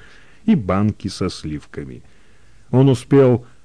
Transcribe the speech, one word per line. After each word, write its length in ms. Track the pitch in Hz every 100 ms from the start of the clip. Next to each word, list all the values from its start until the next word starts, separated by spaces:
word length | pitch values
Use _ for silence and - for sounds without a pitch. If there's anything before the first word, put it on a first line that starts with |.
| - - - -
и 120 | - 196
банки 500 | 92 92 107 - 98
со 220 | - 95
сливками. 720 | - 78 73 - - 69 120 - - - - - - -
Он 180 | 123 139
успел 580 | 127 - 139 131 120 - -